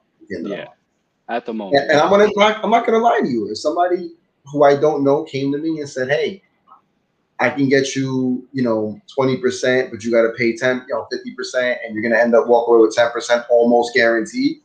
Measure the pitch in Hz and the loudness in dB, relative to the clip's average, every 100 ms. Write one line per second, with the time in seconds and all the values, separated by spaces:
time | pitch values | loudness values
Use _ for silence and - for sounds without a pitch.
0 | _ _ - 87 87 95 - _ _ _ | _ _ -14 -12 -10 -10 -12 _ _ _
1 | _ _ - 120 - 110 - 139 143 147 | _ _ -10 -10 -8 -10 -2 -2 2 2
2 | 170 202 208 202 208 214 196 233 240 226 | 4 4 4 4 2 2 0 0 2 2
3 | 233 415 175 120 101 107 151 165 180 180 | 2 2 0 -2 -4 -4 -4 0 0 -2
4 | 175 - _ _ 139 147 143 143 151 143 | -6 -16 _ _ -8 2 4 4 2 0
5 | 139 143 156 135 139 143 160 160 139 131 | 0 0 -2 -6 -4 -4 -4 -6 -8 -6
6 | 127 151 143 196 _ _ _ _ _ _ | -2 -2 -2 -8 _ _ _ _ _ _
7 | _ _ _ - 123 139 135 139 135 135 | _ _ _ -4 -4 0 0 2 0 -4
8 | 135 131 127 123 - 135 120 110 107 104 | -4 -2 -2 -4 -6 -4 -2 -2 -4 -8
9 | - - 131 127 127 123 131 127 127 113 | -12 -4 -2 0 -2 -2 0 0 -2 -6
10 | 113 117 113 - 117 113 127 127 - 117 | -2 2 2 0 -2 0 -2 -2 -4 -8
11 | - 123 123 107 123 127 123 120 113 107 | -6 -10 -10 -12 -8 -4 -2 -4 -8 -6
12 | 113 113 120 117 113 117 117 117 110 120 | 0 2 4 4 4 4 6 6 6 4
13 | 117 117 - 120 - 120 120 120 117 123 | 0 0 -2 -2 2 2 4 2 2 2
14 | 117 117 104 123 143 - | 2 0 -2 -2 -4 -4